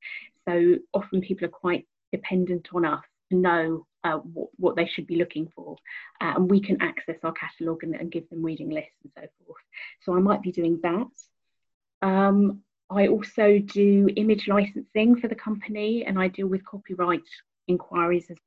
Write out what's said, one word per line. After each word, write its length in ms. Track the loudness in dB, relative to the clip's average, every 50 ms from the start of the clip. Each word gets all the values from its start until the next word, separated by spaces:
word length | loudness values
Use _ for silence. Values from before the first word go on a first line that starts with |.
| -18 -16 -16 -16 -16 -20 _ _ _ -2
So 280 | 0 4 4 4 4 4 0 -2 -4
often 260 | -4 -4 -2 -2 -2
people 260 | -2 -2 -4 -4 -6
are 40 | -8
quite 360 | -8 -6 -4 -4 -4 -4 -6 _ _ _ _ _ -10
dependent 560 | -10 -6 -4 -2 -2 0 0 -2 -6 -6 -6 -4
on 120 | -2 0
us 180 | 0 -2 -4 -8 _ _ _ _ _
to 60 | 0 2
know, 480 | 2 2 2 2 0 -2 -4 -6 -8 _ _ _ -6
uh, 140 | -4 -4 -4
what, 320 | -6 -10 -12 -12 -12 -12 -6 -2
what 180 | 0 0 2
they 120 | 0 -2 -2
should 200 | -4 -8 -8 -4
be 80 | -2
looking 320 | -2 -2 -2 -4 -8 -8 -8 -12
for, 200 | -16 -18 -18 -18 -18 _ -18 -18 -18 -18 -20 -12 _
uh, 120 | -6 -4 0
and 140 | 0 2 4
we 100 | 4 2
can 220 | 2 0 -2 -2
access 360 | -2 -4 -4 -8 -10 -10 -10 -8 -8
our 100 | -8 -8
catalogue 500 | -8 -10 -14 -12 -8 -6 -6 -6 -6 -8
and, 120 | -8 -8
and 160 | -8 -8 -8
give 160 | -8 -10 -10 -10
them 140 | -8 -6 -6
reading 260 | -6 -6 -6 -8 -8
lists 280 | -8 -8 -10 -12 _ _ -20
and 80 | -20 -20
so 300 | -20 -20 -20 _ _ _
forth. 160 | -20 -20 -20 _ _ -20 -20 -20 -20 -20 _ _
So 120 | 0 2
I 40 | 4
might 220 | 4 4 2 2
be 100 | -2 -4
doing 280 | -4 -2 0 0 0 0 0
that. 240 | -2 -2 -2 -4 -6 -10 -18 _ _ _ _ _ _ _ _ _ _ _ _ _ _ _ _
Um, 600 | -2 2 2 4 4 4 6 4 4 4 2 -4 -10 _ _ _ _ _
I 180 | 0 2 4 4
also 520 | 4 0 -2 -4 -2 4 6 6 6 6
do 500 | 4 0 2 4 6 6 6 6 6 4 2
image 320 | 2 2 2 2 2 2 2
licensing 680 | 2 2 2 0 -4 -10 -14 -4 -2 2 4 4 4 4
for 80 | 2 -2
the 80 | -6
company, 720 | -6 -6 -6 -6 -6 -6 -8 -6 -4 -2 -2 -2 -2 -2
and 140 | -2 -2 0
I 80 | 0 -2
deal 200 | -2 -2 -2 -2
with 180 | -2 -4 -4
copyright 560 | -10 -14 -16 -12 -10 -4 -2 0 0 0 -2 -4 _ -20 -20 _ _ _ _ _ -2
inquiries 580 | -2 -2 -2 -4 -2 0 0 2 0 0 -2 -6
as 80 | -14 -18 _